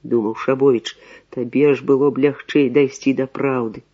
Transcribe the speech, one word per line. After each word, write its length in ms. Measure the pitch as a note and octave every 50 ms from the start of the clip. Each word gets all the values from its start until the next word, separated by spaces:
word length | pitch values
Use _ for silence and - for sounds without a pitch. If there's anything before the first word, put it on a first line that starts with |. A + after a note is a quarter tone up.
| _
Думаў 360 | A#2+ A#2+ A#2 G#2+ G#2 A2+ -
Шабовіч, 560 | - - C3+ C3 C3+ C#3 B2+ A2+ - - - _ - - - - _ _ -
табе 400 | C3 A#2+ A#2+ - B2+ D3 D3 C#3
ж 80 | B2 C3
было 240 | C#3 C#3+ C3 C#3+
б 160 | C#3+ B2 B2+ C3+
лягчэй 480 | C#3+ C3+ - - - - D3+ C#3+ B2
дайсці 440 | B2 D3 C#3+ C3 - - - C3+ C3 A2+
да 80 | C3+
праўды. 560 | C3 _ - C3 C#3 C3 B2+ A#2 A2+ G#2 C3 - _